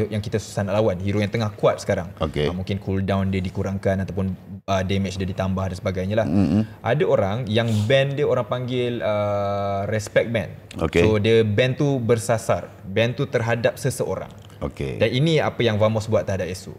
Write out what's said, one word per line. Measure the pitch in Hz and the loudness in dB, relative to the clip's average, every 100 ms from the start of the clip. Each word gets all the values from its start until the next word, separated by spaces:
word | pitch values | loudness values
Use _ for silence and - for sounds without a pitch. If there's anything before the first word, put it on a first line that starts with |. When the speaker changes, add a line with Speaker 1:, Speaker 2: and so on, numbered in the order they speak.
| 107 | 0
Speaker 1:
yang | 107 | -2
kita | - 107 | -2 -4
susah | - - | -4 -4
nak | 101 104 | 0 2
lawan. | 110 90 | 2 2
Hero | 95 101 | 0 0
yang | 104 | 0
tengah | 117 107 | 0 -2
kuat | 101 135 - | 0 0 2
sekarang. | - 95 87 - | 0 -2 -2 -4
Speaker 2:
Okey. | 78 73 | -4 0
Speaker 1:
Ah, | 73 | 0
mungkin | 90 92 98 | 0 -4 -4
cooldown | - 95 95 98 98 | -2 -2 0 0 0
dia | 95 | 0
dikurangkan | 92 101 98 98 98 95 | -2 -4 -4 -2 0 0
ataupun, | 95 92 95 90 - 98 | -2 -2 -2 -4 -8 -12
uh, | - 95 | -2 -2
damage | 95 98 95 95 | 0 0 -2 -2
dia | |
ditambah | 95 95 95 95 | -4 -2 -2 -2
dan | 95 | -2
sebagainya | 90 98 92 92 | -4 -4 -2 -2
lah. | 110 87 | 0 2
Speaker 2:
Hmm. | 90 90 98 110 - | 2 4 2 0 -4
Speaker 1:
Ada | - 139 | -2 0
orang | 170 135 95 110 123 | 2 2 2 -2 -2
yang | 107 117 107 107 | 0 2 2 4
ban | 135 139 | 4 2
dia | 139 135 | 0 0
orang | 123 | 0
panggil, | 120 127 123 123 123 120 | 0 -4 -2 -2 -2 -2
uh, | 101 104 104 101 101 101 101 98 101 | -2 0 0 0 -2 -2 -2 -2 -2
respect | 98 - - 98 | -2 0 0 2
ban. | 117 82 - - - | 0 -4 -8 -14 -4
Speaker 2:
Okey. | 82 - | 0 4
Speaker 1:
So, | 107 107 | 6 4
dia | 107 113 | 4 4
ban | 107 104 127 | 4 4 2
tu | 127 147 139 | 2 0 2
bersasar. | 113 117 107 113 - 95 - - | 2 2 2 0 0 -2 -2 -14
Ban | - 98 117 | -6 0 0
tu | 127 | 0
terhadap | 139 123 113 117 120 | -2 0 0 2 0
seseorang. | - 135 - - 92 78 - - - | 0 -4 -2 -4 -4 -8 -14 -18 -8
Speaker 2:
Okey. | 71 - 67 60 | -8 -4 -6 0
Speaker 1:
Dan | 110 | 2
ini | 123 160 156 | 2 2 2
apa | 107 - | 2 0
yang | 120 107 | 2 4
Vamos | 107 110 | 2 2
buat | 104 107 - | 0 0 0
terhadap | 95 | -2
Esu. | 87 92 - | -4 -6 -10